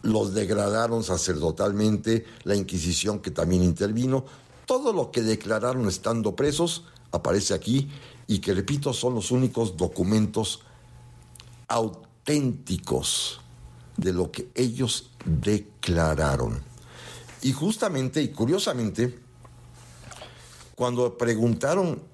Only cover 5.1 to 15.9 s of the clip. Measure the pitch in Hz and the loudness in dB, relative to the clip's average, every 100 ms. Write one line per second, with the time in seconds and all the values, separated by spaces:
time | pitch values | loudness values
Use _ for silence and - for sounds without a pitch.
5.1 | 123 110 110 98 110 120 131 107 87 - | 0 2 0 0 0 0 0 0 0 -2
6.1 | 117 107 92 143 147 170 165 - - - | 0 0 0 0 2 0 -2 -10 -20 -6
7.1 | 85 - 95 - 87 - 131 139 - - | -2 2 2 2 -2 2 0 0 -8 -18
8.1 | - - 98 95 95 95 143 143 - 123 | -20 -2 -2 2 0 0 -2 0 -2 0
9.1 | 120 - 127 127 120 110 87 87 - 92 | -2 2 2 2 2 -2 0 -2 0 2
10.1 | 110 107 - 110 - - - - - - | 4 4 0 -2 -6 -12 -20 -20 -20 -20
11.1 | - - - - - - 117 113 - - | -20 -20 -20 -20 -20 -2 0 0 -4 -20
12.1 | _ - 147 135 - - 90 - 65 73 | _ 0 2 2 -2 -4 -4 0 -2 0
13.1 | - - - - - - - - - 95 | -2 -4 -8 -18 -20 -20 -20 -10 -2 0
14.1 | 90 85 - - - 127 120 127 - - | 0 -2 -4 -10 0 0 2 -2 -2 -8
15.1 | - - 78 - 104 - - - | -10 -2 0 2 0 0 -8 0